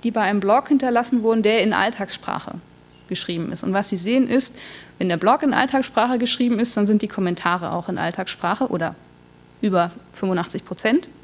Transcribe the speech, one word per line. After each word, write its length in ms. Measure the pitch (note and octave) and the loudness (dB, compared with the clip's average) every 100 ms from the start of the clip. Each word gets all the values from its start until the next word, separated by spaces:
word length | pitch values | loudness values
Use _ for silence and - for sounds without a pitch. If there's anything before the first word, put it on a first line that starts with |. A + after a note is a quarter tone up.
die 80 | A#3 | -2
bei 100 | A3 | 0
einem 180 | - G#3 | 0 0
Blog 280 | G3 A3+ - | 4 2 4
hinterlassen 560 | C#4+ B3+ A#3+ A#3+ B3 | 2 4 0 2 0
wurden, 200 | A3 A3+ | 2 2
der 180 | G#3+ A3+ | 4 4
in 120 | G3+ | 2
Alltagssprache 800 | G3+ G3 A#3+ G3 - - - - - - - - - - | 2 0 -2 -10 -8 -8 -8 -8 -14 -16 -20 -20 -20 -10
geschrieben 440 | F3+ - E3+ E3 | -8 -6 -6 -6
ist. 120 | E3+ | -6
Und 100 | F3+ | -2
was 160 | F#3+ G3+ | -2 -2
Sie 80 | F#3+ | -4
sehen 300 | F3 B3 C4 | 0 2 4
ist, 280 | C4 C4 - - - - - | 2 0 -8 -20 -20 -20 -4
wenn 120 | F#3+ | -2
der 80 | F#3+ | 2
Blog 260 | G3 C#4 | 2 4
in 100 | D4 | 2
Alltagssprache 640 | - B3+ C4+ C4 - A#3+ B3+ | 2 2 2 0 0 2 2
geschrieben 420 | A#3+ - A#3+ A#3 | -2 0 0 2
ist, 160 | A#3+ - | 0 0
dann 100 | G3+ | 2
sind 160 | G#3+ | 2
die 60 | G#3 | 0
Kommentare 640 | - F#3 F3 F3 F3+ E3+ | -2 -2 0 -2 -2 -2
auch 180 | E3+ F3 | -6 -4
in 80 | F#3 | -4
Alltagssprache 720 | E3 E3+ F#3+ - F3 G3+ C4 | -4 -4 -8 -6 -4 -2 -2
oder 280 | F3 D#3+ - - - - - - - | -2 -4 -8 -20 -20 -20 -20 -20 -4
über 300 | G#3+ F#3 E3+ E3+ - | 0 2 0 -2 -20
fünfundachtzig 520 | - F#3+ F3+ F3 - - | -6 -2 -2 -2 -8 -10
Prozent 420 | - A3 C4+ - - | -4 0 0 0 -18